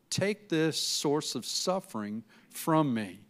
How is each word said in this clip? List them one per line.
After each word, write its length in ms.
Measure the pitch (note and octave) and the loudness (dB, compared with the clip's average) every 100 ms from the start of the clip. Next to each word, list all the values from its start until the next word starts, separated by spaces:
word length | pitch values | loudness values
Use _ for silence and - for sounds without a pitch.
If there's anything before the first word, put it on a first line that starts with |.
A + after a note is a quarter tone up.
| _ | _
take 400 | - G3 G#3 - | -2 0 -2 -2
this 320 | E3 D#3+ - | 2 2 0
source 540 | - - D#3 D3 D3 | -2 0 2 0 0
of 100 | B2+ | -6
suffering 800 | G#2+ - - F#3 - A2+ G#2 G#2+ - - - | -6 -4 -2 -2 -4 -6 -6 -8 -10 -20 -18
from 460 | - - D#3 D3 | -6 2 4 4
me." 240 | A#2 G#2 F#2 - | 2 -2 -8 -20